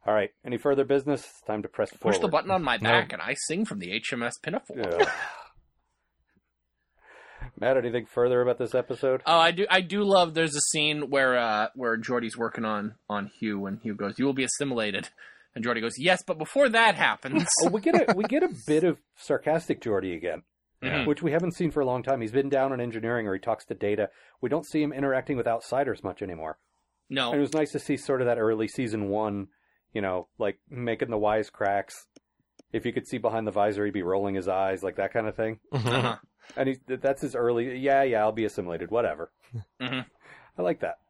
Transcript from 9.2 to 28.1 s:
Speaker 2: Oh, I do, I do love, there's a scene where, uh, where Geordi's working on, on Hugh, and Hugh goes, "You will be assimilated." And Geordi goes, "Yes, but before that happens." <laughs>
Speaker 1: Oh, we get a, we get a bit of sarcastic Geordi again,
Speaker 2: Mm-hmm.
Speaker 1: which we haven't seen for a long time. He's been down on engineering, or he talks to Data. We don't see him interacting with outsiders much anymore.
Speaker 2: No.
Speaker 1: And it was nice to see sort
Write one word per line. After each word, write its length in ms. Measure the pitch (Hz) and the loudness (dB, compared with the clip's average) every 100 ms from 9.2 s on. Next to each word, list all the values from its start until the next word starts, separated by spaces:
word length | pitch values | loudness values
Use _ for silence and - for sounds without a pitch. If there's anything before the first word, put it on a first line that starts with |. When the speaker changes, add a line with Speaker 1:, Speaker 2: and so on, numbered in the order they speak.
| - | 4
Speaker 2:
Oh, 120 | 165 | 6
I 140 | 165 | 6
do, 140 | 170 202 | 4 2
I 120 | 185 | 2
do 220 | 175 202 | 2 0
love, 300 | 202 196 170 | 6 6 6
there's 220 | 160 160 143 | 2 0 0
a 60 | - | 0
scene 380 | 160 151 151 139 | 0 0 0 0
where, 280 | 139 131 123 | 2 4 4
uh, 300 | 117 107 110 131 | 2 2 0 -2
where 220 | 120 113 | -2 -2
Geordi's 400 | 113 123 113 113 | 0 -2 -2 -4
working 280 | 117 - 110 | -6 -2 -2
on, 300 | 107 104 107 _ | -2 -4 -10 _
on 220 | 104 101 - | -6 -6 -6
Hugh, 260 | 113 101 98 | -4 -4 -4
and 140 | 98 | -6
Hugh 140 | 113 107 | -8 -4
goes, 240 | 101 - | -6 0
"You 60 | 135 | 0
will 80 | |
be 100 | 135 | 0
assimilated." 680 | 123 - 143 120 107 98 90 _ - - _ - | -2 -2 -2 -2 -2 -4 -8 _ -20 -20 _ -8
And 100 | 117 | -4
Geordi 160 | 117 | -2
goes, 120 | 113 120 | -2 0
"Yes, 220 | 165 180 - | 2 2 0
but 120 | 160 | -6
before 320 | 156 277 277 | -2 2 4
that 260 | 226 226 165 | 6 4 4
happens." 500 | 139 107 131 302 170 - | 2 2 -2 0 2 2
<laughs> 80 | 175 | 2
Speaker 1:
Oh, 40 | |
we 120 | 208 | 2
get 140 | 311 349 | 4 4
a, 180 | 269 185 | 4 2
we 100 | 208 | 2
get 180 | 277 | 0
a 60 | 359 156 - | 0 -2 0
bit 160 | 151 | 4
of 140 | 175 151 _ _ | 4 0 _ _
sarcastic 680 | - 143 - 160 - 147 | -2 -2 2 0 0 -4
Geordi 340 | 117 98 95 85 | 0 0 0 -4
again, 280 | 87 80 _ _ _ _ | -4 -6 _ _ _ _
Speaker 2:
Mm-hmm. 240 | - 147 135 | -4 -2 0
Speaker 1:
which 160 | 147 | 0
we 80 | 170 | 0
haven't 240 | 156 175 - | 0 0 -2
seen 160 | 170 | -2
for 80 | 147 | 0
a 60 | 131 | 0
long 180 | 127 | 0
time. 180 | 117 135 | 0 -2
He's 100 | 113 | 0
been 180 | 123 139 | 0 2
down 220 | 135 135 | 2 2
on 80 | 127 | 0
engineering, 480 | 120 113 113 120 107 | -4 -4 -2 -2 -2
or 60 | |
he 60 | 95 | -4
talks 260 | - 110 - | -2 -4 -6
to 80 | |
Data. 360 | 110 104 104 101 _ - _ | -4 -2 0 -2 _ -20 _
We 80 | 123 | -2
don't 160 | 147 - | -2 -2
see 160 | 156 | -2
him 100 | 147 | -2
interacting 420 | 135 139 131 127 135 | 0 0 0 -2 -2
with 120 | 117 | 0
outsiders 560 | 117 - 127 139 95 | -2 -2 -2 0 -2
much 180 | 98 90 | -6 -6
anymore. 380 | 98 82 80 78 _ _ _ _ _ | -8 -6 -8 -10 _ _ _ _ _
Speaker 2:
No. 200 | 135 123 | -4 0
Speaker 1:
And 60 | 143 | 0
it 20 | |
was 120 | 143 | 0
nice 180 | 156 151 | 0 -2
to 80 | 147 | -4
see 180 | - 139 | -4 -4
sort 240 | - | 0